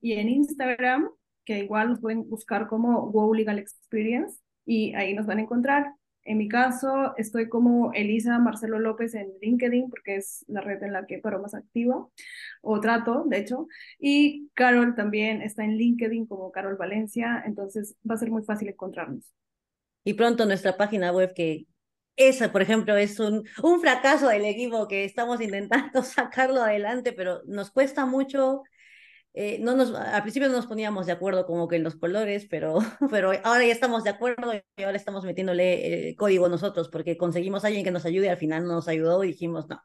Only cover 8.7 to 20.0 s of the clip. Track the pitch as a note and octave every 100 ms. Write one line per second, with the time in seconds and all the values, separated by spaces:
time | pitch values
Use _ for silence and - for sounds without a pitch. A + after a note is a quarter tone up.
8.7 | A3 A3 A3 A#3 A3+ G3 F#3+ G#3+ B3 A#3+
9.7 | B3 B3+ A#3 - G3 G3 - - G3+ G3
10.7 | G3 G3+ G3 F#3 F#3 G#3+ G3 G3+ G#3 -
11.7 | A#3 A#3+ C4 - - - - - - -
12.7 | G#3 G#3 A#3 A#3 A#3+ D#4+ G3+ G#3 B3 D#4+
13.7 | - - - C#4+ C#4+ D4 D4 - - B3
14.7 | B3 A#3+ A#3 G#3 G#3+ G#3+ A3 G#3+ G#3+ G#3+
15.7 | A3 A#3+ A#3 A3+ A3+ A3+ G3 F#3+ F#3+ G3
16.7 | G3 F3+ G#3 A3 A#3 A#3 A#3+ - G3+ G3
17.7 | G#3+ G#3 - A3 A3+ A3+ A3+ G#3+ G#3 G3+
18.7 | F#3+ G3 - E3 - - _ _ _ _
19.7 | _ _ _